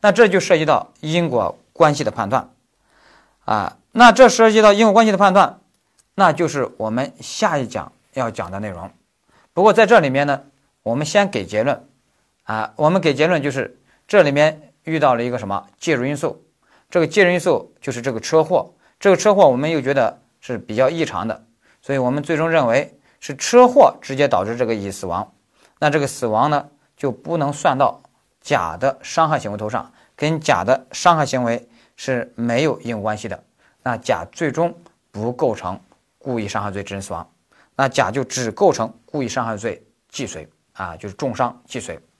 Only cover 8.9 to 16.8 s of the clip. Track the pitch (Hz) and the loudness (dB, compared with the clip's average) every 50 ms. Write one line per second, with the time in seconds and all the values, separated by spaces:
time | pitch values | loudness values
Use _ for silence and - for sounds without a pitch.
8.9 | _ _ _ _ _ _ _ _ _ _ _ _ _ - 185 214 196 - 226 190 | _ _ _ _ _ _ _ _ _ _ _ _ _ 2 4 4 6 6 6 6
9.9 | 233 214 165 139 131 135 143 143 139 135 - _ _ _ _ _ _ _ _ 110 | 6 6 6 4 0 0 0 0 -2 -4 -6 _ _ _ _ _ _ _ _ -6
10.9 | 117 143 151 151 - 214 202 190 - 117 95 85 104 107 113 139 139 - - _ | -4 -4 -4 0 0 0 0 0 -2 -6 -6 -4 -4 -2 -2 -2 -4 -6 -8 _
11.9 | _ _ _ _ _ _ _ _ _ _ _ - 110 110 110 - _ - 151 151 | _ _ _ _ _ _ _ _ _ _ _ -8 -6 -6 -6 -8 _ 0 0 2
12.9 | 175 190 165 165 139 127 151 165 180 160 135 143 123 135 120 - - _ _ _ | 2 2 0 0 0 2 0 0 0 0 -2 -4 -4 -4 -8 -8 -10 _ _ _
13.9 | _ _ _ _ - 208 175 147 139 143 151 156 151 151 - - _ _ _ - | _ _ _ _ 4 4 4 4 4 2 2 2 0 -4 -18 -20 _ _ _ -6
14.9 | 160 160 151 139 127 117 120 123 120 120 107 98 98 95 - _ _ _ - 165 | -4 0 2 2 2 0 -2 -4 -4 -6 -6 -6 -6 -8 -8 _ _ _ -4 -2
15.9 | 156 127 123 135 147 139 165 147 - - _ _ _ _ _ _ _ _ | -2 -2 -2 -4 -4 -4 -6 -8 -8 -10 _ _ _ _ _ _ _ _